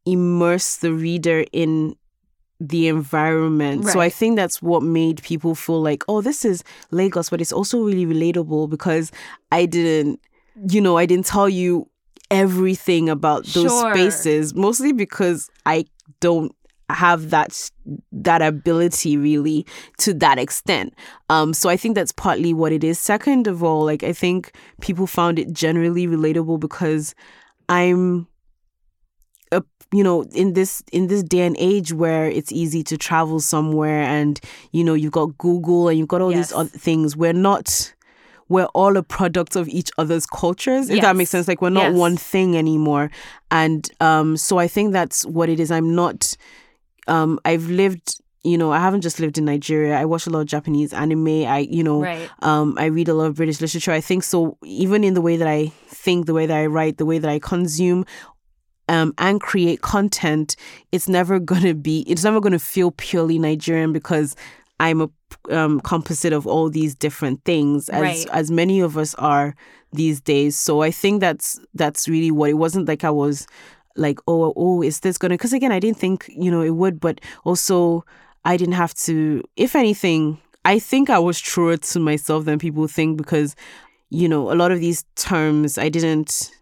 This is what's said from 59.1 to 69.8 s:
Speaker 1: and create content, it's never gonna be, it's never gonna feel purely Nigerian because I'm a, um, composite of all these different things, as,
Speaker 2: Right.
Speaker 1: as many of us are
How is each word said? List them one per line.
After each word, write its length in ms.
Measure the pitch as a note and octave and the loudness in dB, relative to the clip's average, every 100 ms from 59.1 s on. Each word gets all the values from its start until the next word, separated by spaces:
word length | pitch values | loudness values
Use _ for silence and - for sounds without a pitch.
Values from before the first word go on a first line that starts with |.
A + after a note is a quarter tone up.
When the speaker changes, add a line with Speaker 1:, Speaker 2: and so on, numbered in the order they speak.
| - | 0
Speaker 1:
and 240 | F#3 G3+ | 0 0
create 400 | - G3 E3+ D#3+ | -2 0 0 0
content, 720 | - G3+ G3+ - E3 D#3 D3+ - - - _ | -2 -2 0 -2 -2 -2 -2 -8 -14 -20 _
it's 160 | F3+ F#3+ | -4 0
never 300 | F3+ F3+ F#3+ | 0 2 0
gonna 340 | E3 F3+ F#3 | 0 2 2
be, 280 | D#3 D3 D#3 - | 0 -2 -4 -2
it's 160 | E3 | 0
never 160 | G#3+ G#3+ | 2 2
gonna 200 | G3+ F3 | 2 0
feel 320 | - F#3+ F3+ | -2 -2 0
purely 480 | - - F3+ E3 E3 | -2 -4 -2 0 0
Nigerian 520 | D#3 D#3 E3 E3 D#3+ | 0 -2 -2 0 0
because 420 | D#3 - D#3+ D3 - - - _ - | -2 -2 -2 -2 -6 -18 -20 _ -4
I'm 220 | E3 D#3+ | 0 0
a, 80 | D#3 - _ - - | -2 -6 _ -18 -4
um, 300 | D#3+ D#3 D3 | 0 0 0
composite 520 | - E3+ - D#3 E3+ | -2 -4 -4 -4 0
of 120 | D3+ A#2+ | 0 0
all 240 | D3+ D#3+ | 0 0
these 260 | D#3 D#3 C3+ | 0 -2 -2
different 480 | D3+ - C#3+ C#3 - | -6 -4 -4 -2 0
things, 440 | E3 C#3+ D3 - | 0 2 0 -2
as, 120 | D3 | -2
Speaker 2:
Right. 260 | F3+ E3 D#3+ | -2 -2 -4
Speaker 1:
as 200 | E3 D3+ | -4 0
many 280 | E3 F3+ F#3+ | 2 2 2
of 160 | E3+ D3+ | 0 -2
us 180 | D#3 - | -6 -2
are 400 | D3+ C#3+ C#3+ - - - | 0 2 0 -6 -18 -20